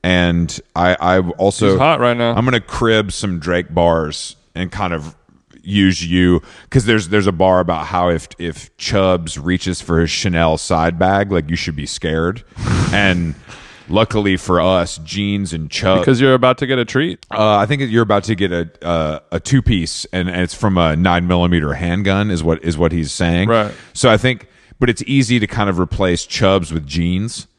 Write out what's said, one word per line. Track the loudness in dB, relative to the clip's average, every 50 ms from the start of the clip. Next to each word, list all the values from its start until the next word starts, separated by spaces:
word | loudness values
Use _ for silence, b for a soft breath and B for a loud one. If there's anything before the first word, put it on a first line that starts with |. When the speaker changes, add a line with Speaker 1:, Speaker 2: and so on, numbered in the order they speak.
| 0
Speaker 1:
And | 2 2 2 2 2 2 2 0 -2 -4 -12 -16 _ _
I, | 0 2 2 2 2
I | 2 2 2 2
also | 2 -2 -2 0 0 0 0 2 2 2
Speaker 2:
He's | 2 4
hot | 2 2 2 2
right | 2 0 0
now. | 0 -2 -2 0
Speaker 1:
I'm | 0 0
gonna | 0 0 -2
crib | -4 -6 -6 -2 2 2 2 2 2 -2
some | -4 -6 -4 -4 -4 -4
Drake | -2 -2 -2 -2 -2 -2 0
bars | 2 4 4 4 2 0 -4 -6 -10 -12 -14 -16 _ _ _ _
and | -8 -8 -8
kind | -6 -6 -4 -4 -4
of | -6 -8 -10 -16 _ _ _ _ _ _ _ _ -20 _
use | -4 0 4 4 4 2 0 -4
you, | -2 2 4 4 4 4 2 B B B B B B
'cause | 0 0 2
there's, | 4 2 2 0 0
there's | 0 2 2
a | 2 0
bar | 2 2 4 4 4
about | 2 0 -2 -4 -4
how | -4 -2 0 2 2
if, | 0 -2 -4 -10 -14
if | _ -10 -10 -10 -10 -16 -20 _
Chubbs | _ -8 -2 0 2 2 2 2 0 -2 -6 -10
reaches | -6 -2 -2 -2 0 0 -4 -6 -6
for | -2 0 2 2
his | 2 2
Chanel | -2 -2 -2 -2 0 2 2 2 2
side | 0 -2 -2 0 0 0 0 0
bag, | 0 0 2 2 0 0 0
like, | -2 -2 -2 -2
you | -6
should | -6 -6 -6 -6
be | -8 -8
scared. | -10 -10 -8 -6 -4 -2 -2 -2 -2 -4 -6 -12 _ -14
<laughs> | -8 -4 -2 0 0 0 0 0
And | 2 2 2 2 0 -2 -4 -6 -10 B B B B B B B B B B
luckily | 0 0 0 2 0 0 0 2 0
for | 0 0 0 0 2
us, | 4 4 2 2 0 -2 -6 -14
jeans | -14 -10 -6 -6 -4 -4 -4 -4 -6 -6
and | -6 -8 -8 -8
Chubbs | -8 -2 0 2 2 2
Speaker 2:
Because | 4 2 2 4
you're | 4 4 4
about | 4 4 2 2 0
to | -2
get | -2 0 -2
a | -2
treat? | -2 -2 -2 -2 -2 -6 -10 -12 _
Speaker 1:
Uh, | -2 0 2 4 4
I | 4 2
think | 2 0 -2 -2 0
you're | 2 2
about | 4 4 2 0 2
to | -2 -2
get | 0 0 0 0
a, | -2 -4 -6 _ _
uh, | -4 -2 0 0 0 -2 -4 -6 _ _
a | -8 -8
two-piece, | -2 2 0 2 2 2 0 0 -2 -4 -8 -10 -12 -8 -4
and, | -4 -4 -2
and | -2 -2
it's | -4 -4 -4
from | -4 -2 0 2
a | 2 2 2 2
nine | 2 2 2 2 2 0
millimeter | 0 0 2 2 2 2 2 0 -2 -4
handgun, | -4 -4 -4 -4 -2 -2 -2 0 0 0 -2
is | -2 -2 0
what, | 0 -2 -2 -2
is | -6 -2
what | 0 0 0 0
he's | -2 -4 -4
saying. | -4 -2 -2 0 0 0 0 2
Speaker 2:
Right. | 0 0 0 -2 -8 B B B B
Speaker 1:
So | 0 4 4
I | 4
think, | 4 2 0 -2 -2 -10 b b b b b b b
but | 0 0
it's | 0 -2 -4
easy | 0 2 2 2 2 2 0
to | 0
kind | -2 -2 0 0 0
of | 2 0
replace | 0 -2 0 -2 0 0 0 -2 -4
Chubbs | -8 -4 0 2 4 4 2 0 -2
with | -6 -8 -8
jeans. | -4 -4 -2 -2 0 -2 -2 -4 -6 -8 -12 -16 _ _